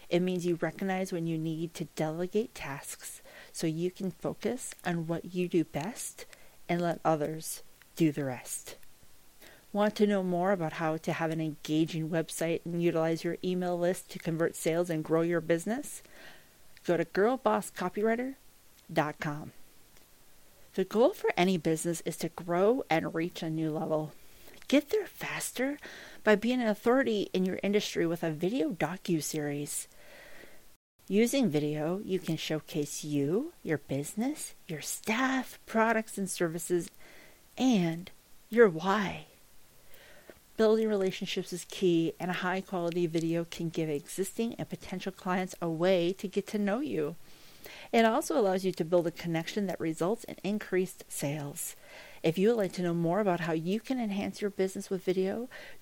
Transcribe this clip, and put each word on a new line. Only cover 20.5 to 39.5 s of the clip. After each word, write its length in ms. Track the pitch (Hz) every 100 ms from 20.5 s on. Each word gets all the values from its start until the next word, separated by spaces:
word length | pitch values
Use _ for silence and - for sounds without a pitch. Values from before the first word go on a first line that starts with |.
| - - -
The 100 | 185
goal 260 | 208 277
for 200 | 415 453 -
any 220 | 180 185
business 440 | 160 160 170 165 -
is 100 | -
to 120 | 165
grow 560 | - 175 170 202 262 -
and 240 | 160 160
reach 300 | 170 175 -
a 60 | 165
new 220 | 160 160
level. 420 | 151 151 156 156 - - - - - -
Get 200 | 277 -
there 160 | 427 359
faster 720 | - 160 151 - - 262 294 - - - -
by 120 | 214 208
being 260 | 226 254
an 60 | 226
authority 600 | 202 240 262 240 214 -
in 120 | 185 185
your 140 | -
industry 460 | 196 202 - - 170
with 160 | 170
a 80 | 165
video 400 | 151 175 254 311
docuseries. 1160 | 196 156 180 - 165 - 156 147 143 147 - - - - - - - - - - - _ _ -
Using 400 | 190 240 277 220
video, 520 | 147 147 151 151 185
you 160 | - 185
can 160 | - 160
showcase 680 | - 156 - 160 147 -
you, 500 | - 147 139 190 311 -
your 140 | - 147
business, 800 | - 139 147 - 254 302 - - -
your 140 | 151
staff, 760 | - - - 220 262 262 240 - -
products 520 | 220 220 220 220 -
and 120 | 190
services, 600 | - 175 170 - 180 - - - - - - - -
and 540 | 262 220 170 165 185 - - - -
your 180 | 220 220
why. 600 | 160 185 214 185 160 151 - -